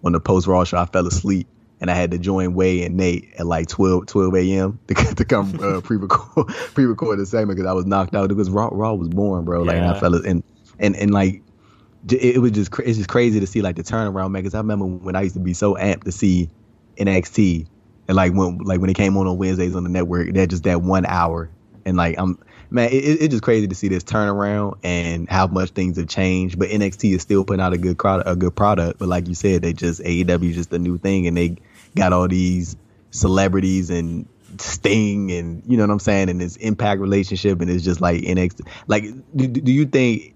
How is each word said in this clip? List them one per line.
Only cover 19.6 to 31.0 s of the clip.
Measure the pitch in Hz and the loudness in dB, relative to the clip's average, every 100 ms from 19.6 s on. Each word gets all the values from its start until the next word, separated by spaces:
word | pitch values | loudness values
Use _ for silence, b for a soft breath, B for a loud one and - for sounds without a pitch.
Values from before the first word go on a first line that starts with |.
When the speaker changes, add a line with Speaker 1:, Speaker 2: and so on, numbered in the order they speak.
| 90 90 | -2 -2
Speaker 1:
on | |
the | 90 | -4
network, | 90 90 90 85 | -2 -2 -2 0
that | 95 92 | 2 2
just | 90 | 2
that | 95 87 | 0 0
one | 90 95 90 | 2 2 2
hour. | 90 85 82 80 - _ - - | 0 0 -2 -8 -14 _ -14 -2
And, | 92 | 0
like, | 85 - | 0 0
I'm, | 92 90 B B B | -2 -4 B B B
man, | 120 120 | 0 2
it, | 135 | 2
it, | 139 160 | 2 2
it's | 156 | 2
just | 127 | 0
crazy | - 113 104 | 2 2 2
to | 92 | -2
see | 98 | -2
this | 92 | -2
turnaround | - 110 104 101 101 104 104 - | -2 0 0 0 -2 -2 -4 -6
and | 92 87 85 85 82 | -4 -2 -2 -4 -2
how | 95 92 | 2 2
much | 92 92 | 2 -2
things | - 92 87 | -2 -2 -2
have | 82 | -4
changed. | - 92 92 92 87 | 0 0 2 -2 -2
But | 95 | -2
N | 104 | 0
X | 101 92 | -2 0
T | 107 | 0
is | 92 | 0
still | - 98 | 2 0
putting | 95 95 | 2 0
out | 92 | 0
a | 90 | 0
good | 90 87 | -2 0
product, | 101 95 90 | 0 0 0
a | 90 | 0
good | 90 - | -2 2
product. | 104 98 85 - | 2 2 0 -2
But | 92 | -2
like | 90 87 | -2 -4
you | 87 | -2
said, | 101 90 | 0 2
they | 85 | 0
just, | 82 87 85 | -2 -4 -4
A | - | -2
E | 87 | 0
W | 90 87 87 | 2 2 0
is | 85 | -2
just | 85 | -4
a | 87 | -4
new | 87 | -2
thing, | 87 | -2